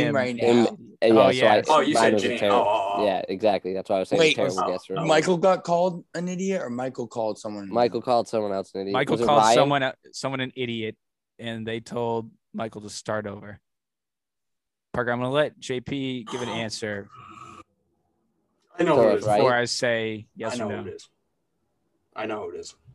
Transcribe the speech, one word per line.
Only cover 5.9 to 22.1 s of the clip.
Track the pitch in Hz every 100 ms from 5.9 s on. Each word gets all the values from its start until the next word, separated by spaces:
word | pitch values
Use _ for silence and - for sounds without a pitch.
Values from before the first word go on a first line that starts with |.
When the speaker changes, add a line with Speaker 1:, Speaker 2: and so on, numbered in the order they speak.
| 175 -
Speaker 2:
an | 165 180
idiot, | 180 190 185
or | 123
Michael | 120 131 127 120
called | 120 110 104
someone | 110 104
an | 98
Speaker 3:
Michael | 110 120 120
Speaker 2:
idiot? | 120
Speaker 3:
called | 120 110
someone | 113 104
else | 98 95 98
an |
idiot. | 98
Speaker 1:
Michael | 127 143
Speaker 3:
Was | 113
it | 120
Speaker 1:
called | 143
Speaker 3:
Ryan? | 110 120
Speaker 1:
someone, | 143 143
uh, | 131 - -
someone | - 135 135
an | 131 127
idiot, | 123 117 110 107 _ _ _ _
and | 117 113 110
they | 117
told | 117 123 117 113 113 _ _
Michael | 107 113 107
to | 104
start | - - 107 104
over. | 101 101 104 _ _ _ _ _ _ _ _ _ _ _ _ _
Parker, | - 120
I'm | 120
gonna | 127
let | 143 143 -
J | - 127
P | - 139 135 127 110
give | 123
an | 120
Speaker 4:
Oh. |
Speaker 1:
answer | 113 113 - 107 101 98 - - - - - _ _ _ _ _ _ _ _ _ _ _ -
Speaker 4:
I |
know | 170 143
Speaker 3:
So |
Speaker 4:
who | 110
it |
Speaker 3:
it's | 101
Speaker 4:
is. | 104
Speaker 3:
Ryan? | 104
Speaker 1:
before | 127 120
I | 120
say | - 123 117 110 107 104 -
yes | 110
Speaker 4:
I | 120
know | 107
Speaker 1:
or |
no. | 104
Speaker 4:
who | 101
it | -
is. | - _ _ _ _ _ _ _ _ _ _